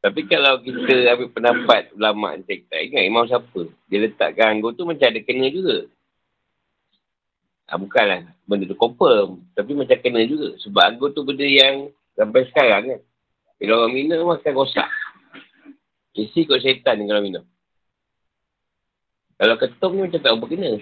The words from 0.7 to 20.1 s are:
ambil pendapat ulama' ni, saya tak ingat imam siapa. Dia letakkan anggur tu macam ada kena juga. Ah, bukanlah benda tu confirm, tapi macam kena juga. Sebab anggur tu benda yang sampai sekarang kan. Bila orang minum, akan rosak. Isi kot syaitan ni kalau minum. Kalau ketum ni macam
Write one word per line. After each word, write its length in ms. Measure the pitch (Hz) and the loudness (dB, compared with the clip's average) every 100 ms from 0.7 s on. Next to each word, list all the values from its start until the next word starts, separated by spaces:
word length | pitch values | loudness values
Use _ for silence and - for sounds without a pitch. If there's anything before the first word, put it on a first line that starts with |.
| 127 127 127 120 120 | -6 2 4 4 2
ambil 120 | 117 | -2
pendapat 560 | - 117 120 120 110 - 98 | 0 0 2 4 2 2 -2
ulama' 400 | 110 104 101 80 | -2 0 -4 -8
ni, 60 | |
saya 140 | 95 92 _ | -10 -12 _
tak 120 | 80 | -8
ingat 180 | 80 135 95 | -6 -2 0
imam 160 | 117 | 0
siapa. 360 | 117 123 - 92 82 _ _ | 0 -2 -4 -10 -10 _ _
Dia 100 | 98 | -2
letakkan 540 | 107 104 80 80 110 107 | -2 -2 -4 2 0 0
anggur 180 | 110 120 | -4 -6
tu 80 | |
macam 240 | 170 156 131 | -8 0 0
ada 120 | 113 | 0
kena 240 | 110 127 131 | -6 -2 -2
juga. 400 | 160 185 110 - _ _ _ _ _ _ _ _ _ _ _ _ _ _ _ _ _ | -2 -2 -4 -6 _ _ _ _ _ _ _ _ _ _ _ _ _ _ _ _ _
Ah, 160 | _ 87 | _ -8
bukanlah 480 | 98 127 104 90 87 _ | -2 0 2 0 -8 _
benda 240 | - 101 92 | -4 -4 -4
tu 80 | 95 | 0
confirm, 640 | 117 120 156 110 98 92 - - | -2 2 4 4 2 -4 -12 -10
tapi 160 | 104 | -6
macam 240 | 143 127 127 | -6 2 2
kena 240 | 127 120 117 | 2 0 0
juga. 240 | 151 117 82 | -2 -6 -10
Sebab 220 | 104 101 | -4 2
anggur 320 | 90 117 143 143 | 2 2 -4 -4
tu 80 | |
benda 240 | 135 135 143 | -6 -4 2
yang 400 | 139 135 139 143 _ _ | 4 4 2 -8 _ _
sampai 320 | - 107 120 127 | -4 2 2 2
sekarang 400 | 160 131 101 123 | 2 4 2 0
kan. 80 | 113 _ _ _ _ _ _ | -10 _ _ _ _ _ _
Bila 160 | 98 113 | 0 2
orang 140 | 117 127 | 2 0
minum, 320 | 147 165 175 | -2 0 0
akan 240 | 151 151 | -2 -2
rosak. 380 | 135 131 - - - - _ _ - - _ - - _ _ _ | -2 -2 -2 -4 -8 -12 _ _ -20 -20 _ -20 -20 _ _ _
Isi 320 | - 107 165 | -10 -4 -2
kot 160 | 151 127 | 2 2
syaitan 400 | 131 131 - 110 | 2 0 0 -2
ni 80 | 104 | 0
kalau 160 | 104 | -2
minum. 200 | 101 90 - _ _ _ _ _ _ _ _ _ _ _ _ _ _ _ _ _ _ _ | -2 -8 -14 _ _ _ _ _ _ _ _ _ _ _ _ _ _ _ _ _ _ _
Kalau 160 | 110 113 | 2 2
ketum 320 | 127 - 190 190 | -2 -2 -2 -2
ni 20 | |
macam 140 | 185 | -2